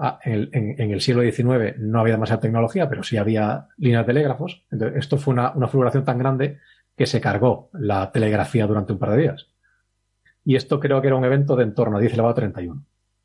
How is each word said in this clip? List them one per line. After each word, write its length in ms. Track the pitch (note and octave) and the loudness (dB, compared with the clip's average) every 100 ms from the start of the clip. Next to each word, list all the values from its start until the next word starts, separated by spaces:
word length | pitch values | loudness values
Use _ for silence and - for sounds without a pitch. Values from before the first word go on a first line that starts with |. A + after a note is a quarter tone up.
ah, 180 | B2+ - | -6 -6
en 80 | - | -4
el, 180 | G#2+ C3 | -4 -2
en, 280 | C3 G#2+ C3+ | -4 -4 -4
en 100 | G#2+ | -4
el 100 | G2 | -2
siglo 220 | - A#2+ | 0 2
diecinueve 540 | A#2+ A2 B2 B2+ A2 - | 2 0 0 2 0 -4
no 220 | G#2+ A2+ | -2 0
había 140 | A2+ | 2
demasiada 260 | A2 A2 A2+ | 2 0 -2
tecnología, 480 | A2 A2+ A2+ G3 D#3 | 0 0 0 0 -2
pero 160 | C#3 | -4
sí 120 | - A2 | -4 -2
había 520 | G#2 A2 G#2+ - - - | 0 0 0 -4 -8 -2
líneas 260 | C#3 A#2 | 2 2
de 100 | A#2 | 2
telégrafos. 520 | C3 D3 B2 F3 - - | 0 0 -2 -8 -12 -8
Entonces, 260 | A2 A2 C#3+ | -4 -4 -4
esto 200 | C#3 C#3 | -2 -2
fue 160 | C#3 | 0
una, 180 | B2 B2 | 0 0
una 160 | - A#2+ | 0 0
fulguración 360 | C#3 B2 C3+ | 2 2 2
tan 140 | C#3 B2 | 0 0
grande 400 | C3 C3+ C#3+ C#3+ _ _ _ - | 0 0 -2 -6 _ _ _ -2
que 100 | B2+ | 0
se 140 | A#2 | 0
cargó 500 | A2 G2+ B2 - - | 0 2 2 0 -4
la 380 | F#3+ G#2 G2 G2 | -8 -4 -2 -2
telegrafía 540 | - G#2+ G#2 F#2+ A#2 G#2 | 0 0 2 0 0 2
durante 260 | G#2+ F#2+ | 0 -2
un 60 | G2+ | -2
par 120 | G2 | 0
de 80 | A2 | 2
días. 300 | D#3 - - _ _ _ _ _ _ _ _ _ | 2 -2 -14 _ _ _ _ _ _ _ _ _
Y 120 | - C3 | 0 0
esto 240 | - C#3 | 2 -2
creo 200 | D3 C3+ | 0 2
que 80 | C3+ | 2
era 80 | C3 | 2
un 80 | |
evento 320 | B2+ C#3 C#3+ B2+ | 2 2 2 2
de 80 | |
en 100 | A2+ | 0
torno 220 | G#2 A2 G#2 | 0 0 2
a 40 | |
diez 120 | A2+ | 0
elevado 180 | A2+ A2+ | 2 2
a 40 | A#2 | 2
treinta 240 | G#2 F2+ | -2 -4
y 60 | F2+ | -10
uno. 160 | - - _ _ _ | -10 -16 _ _ _